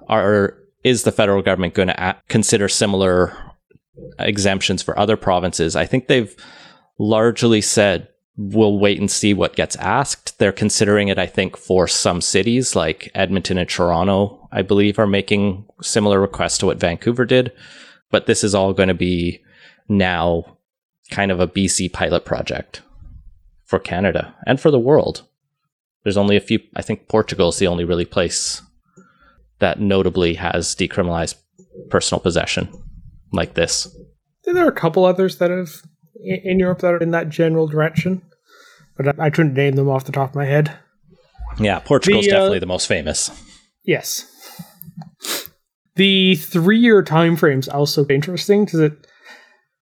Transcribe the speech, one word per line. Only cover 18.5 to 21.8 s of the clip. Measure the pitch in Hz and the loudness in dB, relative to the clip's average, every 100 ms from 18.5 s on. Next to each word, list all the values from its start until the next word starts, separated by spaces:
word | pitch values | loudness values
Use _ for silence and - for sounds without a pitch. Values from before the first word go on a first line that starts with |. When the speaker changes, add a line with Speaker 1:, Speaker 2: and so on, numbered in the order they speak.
| 98 | 2
Speaker 1:
all | 95 | 2
gonna | 95 95 | 2 0
be | 85 90 90 87 90 _ _ - _ - | 0 0 0 -2 -6 _ _ -20 _ -2
now | 101 92 87 85 85 - _ _ _ _ _ _ | 0 2 0 0 -2 -4 _ _ _ _ _ _
kind | - 101 | -4 -2
of | 90 | 0
a | 90 | -2
B | - 95 | 0 -2
C | - | -2